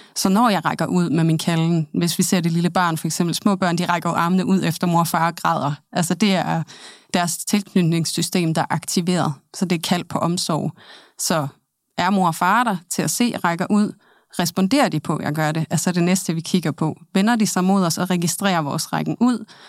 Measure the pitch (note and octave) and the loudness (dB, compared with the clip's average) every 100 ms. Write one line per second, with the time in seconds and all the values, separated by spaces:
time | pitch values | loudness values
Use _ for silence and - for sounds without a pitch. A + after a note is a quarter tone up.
0 | - - G3 G3 A#3+ F#3 D#3 - D#3+ F3+ | -14 -2 2 4 4 2 0 -2 0 0
1 | F3 D3+ D#3+ D#3+ - E3 E3 E3+ D#3 F3 | 0 2 2 2 0 0 2 0 0 -2
2 | E3+ - F3+ F#3 E3+ E3 E3+ F3+ F3 D#3+ | -2 0 0 0 0 0 0 2 0 0
3 | E3 - F3 D#3+ G#3+ F#3+ F#3 E3+ F3 F3 | -4 -2 -2 0 0 0 0 0 0 -2
4 | E3+ E3 E3+ F#3 F3+ F#3+ E3 D#3+ F3+ E3 | -2 0 2 2 2 2 0 -2 0 2
5 | F3 E3+ E3 E3+ E3 E3 C#3 D3 _ F3+ | 2 2 0 0 -2 0 -2 -6 _ -2
6 | E3 F3+ G#3+ F#3 - E3 - - - - | -2 2 2 2 0 -2 -4 -10 -20 -20
7 | _ F#3 F3 - - G#3 G3 G3 E3+ E3 | _ -2 -2 -4 -2 -2 0 2 2 2
8 | D#3 - F#3 F#3 E3 D#3+ - D3+ - - | -2 -4 -2 0 0 0 -2 -4 -4 -2
9 | E3+ F3+ D3 C#3 _ - F3+ F3 - F3+ | 0 0 0 -4 _ -6 -2 -2 0 -2
10 | F3 - E3+ F3 - D#3+ - - - - | -2 -4 -2 -2 -2 -2 -4 -8 -16 -20
11 | - - - D#3+ C#3 - _ _ _ - | -20 -6 -2 -2 -2 -8 _ _ _ -2
12 | F3 G3+ F3+ E3 F3+ A3+ B3 F#3 - - | 2 2 2 2 2 2 2 -2 -6 -4
13 | E3+ - A#3+ - F3 E3+ F#3 G#3 G#3 - | -2 0 -2 0 -2 -2 0 0 0 -4
14 | _ _ _ - F3 - F#3+ C4+ A3 D3+ | _ _ _ -4 -2 0 2 2 2 0
15 | - D#3 - D3+ D#3 D#3+ D#3+ E3 - F3 | -4 -4 -4 -2 -2 -2 -2 -2 0 0
16 | E3+ F#3 - D#3+ D#3 F#3 D#3+ - D#3+ - | 2 2 0 -6 -2 -2 0 -2 -4 -4
17 | - F#3+ G3+ A#3+ G#3 - F#3 G3 F3 - | -4 0 2 2 0 2 2 4 2 0
18 | F3+ F3+ E3+ - G3 F3 D3 D#3 - D#3+ | -2 0 -2 0 0 0 0 -4 -4 -4
19 | D#3 - B3 A#3+ A3 - | -2 0 2 0 -4 -20